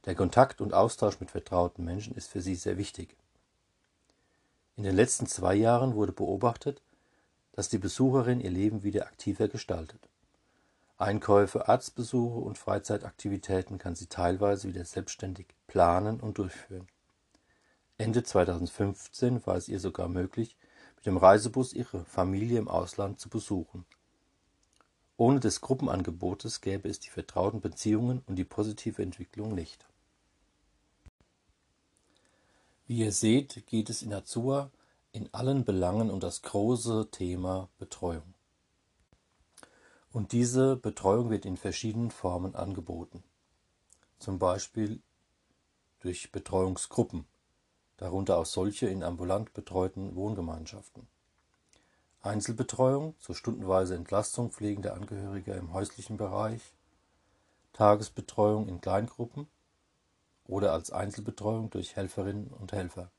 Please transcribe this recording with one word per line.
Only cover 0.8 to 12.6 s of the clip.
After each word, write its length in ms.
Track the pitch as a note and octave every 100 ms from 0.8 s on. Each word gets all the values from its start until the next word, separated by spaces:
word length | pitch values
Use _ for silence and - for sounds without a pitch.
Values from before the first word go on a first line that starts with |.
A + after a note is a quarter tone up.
| A2 - G#2+ F#2
mit 100 | F#2+
vertrauten 560 | - - F2+ F2 - E2+
Menschen 300 | F2+ G#2+ -
ist 120 | -
für 140 | F#2+
sie 140 | F2+ F#2
sehr 220 | - F#2
wichtig. 380 | G2+ - F2 _ _ _ _ _ _ _ _ _ _ _ _ _ _ _ _ -
In 80 |
den 120 | G2+ F#2+
letzten 320 | B2 - B2
zwei 260 | - F2+
Jahren 400 | G2+ A2+ A#2+ C3
wurde 180 | G#2+ G2+
beobachtet, 720 | - F#2+ G2 A#2 - D3 C3+ _ _ _ _ _ _ _
dass 180 | - G2
die 80 | G#2+
Besucherin 640 | F#2+ - C3 C3+ A#2+ B2
ihr 80 | G2
Leben 320 | F2+ G#2 A2
wieder 240 | G2+ G2+ -
aktiver 420 | _ - F#2+ G#2+
gestaltet. 640 | A2 - F2 E2 - _ _ _ _ _ _ _ _ _ _
Einkäufe, 720 | G2+ G2+ - G2+ G2 A2 -
Arztbesuche 720 | A#2+ - - A#2+ B2+ A#2+ A#2
und 180 | G#2+
Freizeitaktivitäten 1200 | G#2